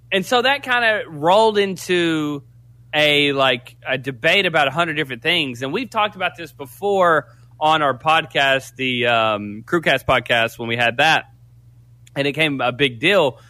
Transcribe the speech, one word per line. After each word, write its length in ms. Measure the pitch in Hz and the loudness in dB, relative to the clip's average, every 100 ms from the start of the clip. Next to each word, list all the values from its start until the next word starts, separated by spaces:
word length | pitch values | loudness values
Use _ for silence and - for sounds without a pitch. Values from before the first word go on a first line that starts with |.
| - | -4
and 120 | 196 190 | -4 0
so 160 | 247 | 0
that 220 | 247 277 | 2 -2
kinda 400 | 262 247 226 214 147 | -2 0 0 0 -4
rolled 500 | 151 160 202 220 202 | -2 4 4 4 2
into 840 | 196 185 - 180 170 160 147 143 - - - - - | -2 -4 -2 0 0 -2 -4 -8 -12 -20 -20 -20 -6
a, 380 | 151 151 147 143 | 0 2 2 2
like, 460 | 139 135 123 - - 156 | 2 2 0 -6 -16 -6
a 100 | 131 | -6
debate 480 | 131 120 160 196 185 | -6 -4 0 2 2
about 220 | 160 139 | 0 0
a 40 | |
hundred 240 | 147 170 151 | 0 -2 -4
different 260 | 143 120 | -6 -4
things. 400 | 156 175 139 117 | -2 -2 -2 -6
And 100 | 135 | -6
we've 180 | 185 247 | -6 -4
talked 280 | 226 208 202 | -2 -4 -4
about 180 | 180 - | -8 -8
this 160 | 160 | -18
before 800 | - 139 - 202 196 175 156 - - - - | -16 -18 -6 -2 2 4 2 0 -20 -20 -2
on 240 | 156 156 | 2 2
our 160 | 143 120 | 2 0
podcast, 800 | 147 160 156 151 139 135 - - | 0 0 0 0 2 0 -4 -6
the, 320 | 131 123 120 | -4 -2 0
um, 560 | 117 110 104 104 107 120 | 2 2 -2 -6 -12 -4
Crewcast 400 | 175 170 135 - | -2 0 0 2
podcast, 540 | 127 117 120 113 - | 0 2 0 0 -4
when 80 | 117 | -6
we 80 | 117 | -2
had 220 | 120 120 | -2 2
that, 340 | 156 139 - - - - - - - - - - | 2 2 -2 -20 -20 -20 -20 -20 -20 -20 -12 -6
and 100 | 143 | -4
it 60 | |
came 260 | 143 156 135 | -2 -2 0
a 140 | 123 | -4
big 260 | 120 139 117 | 0 -2 0
deal. 400 | 156 196 143 - | 2 2 2 -4